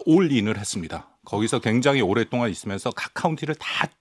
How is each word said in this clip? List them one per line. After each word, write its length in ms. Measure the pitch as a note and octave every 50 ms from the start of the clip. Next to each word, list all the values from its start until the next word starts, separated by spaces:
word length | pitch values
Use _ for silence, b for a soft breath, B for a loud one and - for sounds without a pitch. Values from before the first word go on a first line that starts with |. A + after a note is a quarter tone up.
| -
올인을 520 | D#3 D#3+ F#3+ F#3 D#3 C#3 A#2 G2+ G#2+ G#2+
했습니다. 500 | G2+ G#2 - - G2+ E2+ D#2 - D#2 - - _ _ _
거기서 360 | - - G#2 A2+ A2+ - A#2+
굉장히 420 | - A2+ A2 B2 B2 C#3+ C#3 C3+
오랫동안 480 | A2 F2+ G2+ A#2 A2 - - B2 A#2+ A2
있으면서 400 | E2+ - - G#2 G2 F#2+ - B2
각 220 | - - - - -
카운티를 420 | - - E3+ D#3 - D#3 D3 D3
다 320 | - - - - - - - - _